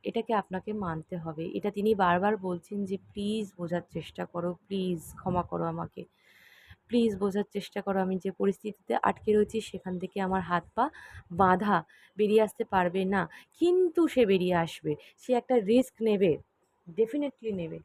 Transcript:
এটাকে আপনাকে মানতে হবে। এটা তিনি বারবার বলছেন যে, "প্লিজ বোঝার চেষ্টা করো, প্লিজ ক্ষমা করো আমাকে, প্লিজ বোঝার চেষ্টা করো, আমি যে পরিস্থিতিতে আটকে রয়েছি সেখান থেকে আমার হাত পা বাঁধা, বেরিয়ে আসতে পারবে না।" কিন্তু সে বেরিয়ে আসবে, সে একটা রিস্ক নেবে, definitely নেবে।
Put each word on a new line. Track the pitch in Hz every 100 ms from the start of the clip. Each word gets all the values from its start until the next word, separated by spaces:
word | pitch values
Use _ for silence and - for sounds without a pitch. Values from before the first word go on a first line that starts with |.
| -
এটাকে | 233 226
আপনাকে | 220 - 185 214
মানতে | 214 185 160 156 180
হবে। | 165 151 170
এটা | 196 208
তিনি | 202 208
বারবার | 208 180 175 202 214
বলছেন | 185 175 - 202
যে, | 190 190
"প্লিজ | _ - 202 220 202 -
বোঝার | 170 175 175
চেষ্টা | 175 - -
করো, | 180 175 175
প্লিজ | 170 _ 196 185 170 - -
ক্ষমা | 190 180
করো | 175 170
আমাকে, | 165 165 170 - 180 _ _ _ _ - _ - _
প্লিজ | 240 226 190
বোঝার | 202 196 202
চেষ্টা | 202 - 202
করো, | 202 190
আমি | 185 185
যে | 190
পরিস্থিতিতে | - 196 190 208 - - 233
আটকে | - 202 - 214
রয়েছি | 208 226
সেখান | - 190 190 180
থেকে | 180 202
আমার | 190 190
হাত | 170 175 -
পা | - 269 - - - -
বাঁধা, | 175 190 185 208 180 160 _ _ -
বেরিয়ে | 208 214
আসতে | 214 -
পারবে | 233 190 180 185
না।" | 190 196 160 - - _
কিন্তু | 349 359 370 339 320
সে | 254 220
বেরিয়ে | 190 180
আসবে, | 175 165 - 156 147 - _
সে | -
একটা | 247 - 254
রিস্ক | 190 240 247 _
নেবে, | 220 202 185 143 - _ _ _ - 165
definitely | 220 294 285 _ 220
নেবে। | 196 165 165